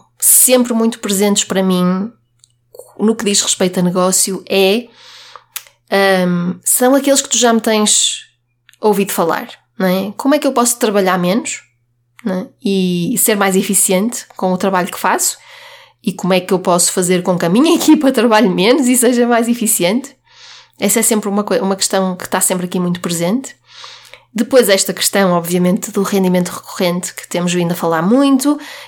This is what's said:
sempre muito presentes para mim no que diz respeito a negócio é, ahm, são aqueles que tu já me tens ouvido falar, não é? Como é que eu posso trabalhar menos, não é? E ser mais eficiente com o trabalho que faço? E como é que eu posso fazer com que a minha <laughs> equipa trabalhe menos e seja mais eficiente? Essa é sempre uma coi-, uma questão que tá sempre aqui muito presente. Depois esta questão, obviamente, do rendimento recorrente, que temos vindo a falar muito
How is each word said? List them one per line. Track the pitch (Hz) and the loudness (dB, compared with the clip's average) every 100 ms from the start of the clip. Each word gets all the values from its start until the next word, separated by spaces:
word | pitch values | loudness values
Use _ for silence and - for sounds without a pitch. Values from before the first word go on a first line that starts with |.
| - - | -14 -6
sempre | - - - 254 240 | 0 2 2 2 2
muito | 226 226 - | 0 0 -2
presentes | 208 190 208 202 | -4 0 0 0
para | - 190 | -2 0
mim | 190 185 180 185 226 - _ _ _ _ _ - - - | 0 2 0 0 -4 -12 _ _ _ _ _ -20 -18 -2
no | 214 233 | 0 0
que | 196 | 0
diz | 202 | -2
respeito | - - 185 185 | -2 -2 -2 0
a | |
negócio | 175 180 185 185 - 180 - | 0 0 0 0 -2 -6 -2
é, | 196 190 214 240 - - - - - _ - - _ - | 0 2 0 -4 -16 -20 -20 -20 -20 _ -20 -20 _ -4
ahm, | 196 196 190 180 175 175 180 | 0 2 2 2 0 -2 -6
são | - - 247 | -4 0 4
aqueles | 277 277 269 | 4 2 0
que | - | 0
tu | - | 0
já | 240 | 2
me | 226 | 2
tens | 220 214 208 - - - - _ _ _ _ _ | 2 0 2 0 0 -4 -14 _ _ _ _ _
ouvido | 214 196 196 | 0 0 0
falar, | - 170 - - - _ - | -2 -2 -2 -6 -18 _ -4
não | 185 | -2
é? | 185 202 - | 0 -4 -4
Como | 269 294 | 0 2
é | |
que | 277 | 2
eu | |
posso | 247 240 - | 0 0 0
trabalhar | 214 202 190 180 | 0 2 2 0
menos, | 180 214 320 - - _ _ _ _ _ | 0 -2 -4 -10 -14 _ _ _ _ _
não | 226 185 | -6 -6
é? | - _ | -8 _
E | 202 196 180 175 170 240 | -2 0 0 -2 -2 -2
ser | - 208 | 0 2
mais | 196 190 | 2 2
eficiente | 214 190 - 185 220 - - - | 0 0 0 0 0 -6 -14 -6
com | 185 | -4
o | 180 | -2
trabalho | 196 190 175 | -2 -2 -4
que | - | -4
faço? | 185 254 - - - - - - - _ | -2 -2 -4 -6 -16 -20 -20 -20 -20 _
E | - | -6
como | 180 180 | -4 0
é | 185 | 0
que | 185 | 0
eu | 185 | -2
posso | 185 175 - | 0 0 0
fazer | - 180 180 | 0 0 0
com | 180 175 | 0 0
que | 170 | 2
a | |
minha | 208 320 | 2 4
<laughs> | |
equipa | 330 - 311 269 | 4 4 4 4
trabalhe | 247 220 214 202 | 2 4 4 4
menos | 180 196 302 247 | 4 4 4 2
e | 254 | 2
seja | 233 240 240 | 2 2 2
mais | 233 233 | 2 0
eficiente? | 240 208 - 170 233 - - _ - - - - - | 0 0 0 0 0 -4 -16 _ -20 -20 -20 -20 -4
Essa | 202 220 | 0 0
é | |
sempre | 220 226 208 | 0 0 -2
uma | 202 | -2
coi-, | 202 190 | 0 -2
uma | 190 190 | 0 -2
questão | - 190 185 180 | -2 0 -2 -4
que | - | -4
tá | 185 | -2
sempre | - 185 175 | -2 -2 -4
aqui | - | -2
muito | 180 175 | -2 -2
presente. | 175 165 170 247 262 - _ - - - - - _ | -4 -2 -2 -2 -6 -16 _ -20 -20 -20 -20 -20 _
Depois | - - 262 202 | -4 2 2 4
esta | 196 - | 2 -2
questão, | 175 - 202 196 | -4 -2 0 2
obviamente, | 175 170 175 180 190 - | 0 0 0 0 0 -4
do | 202 | -4
rendimento | 190 202 185 180 180 | -2 0 2 0 -2
recorrente, | - - - 180 180 175 - | -6 -12 -4 -2 -2 -8 -12
que | - | -8
temos | 175 175 | -4 -2
vindo | 180 170 | -2 -2
a | 175 | -2
falar | 165 165 | -2 0
muito | 175 254 277 269 285 294 - - | 2 2 4 2 0 -2 -6 -18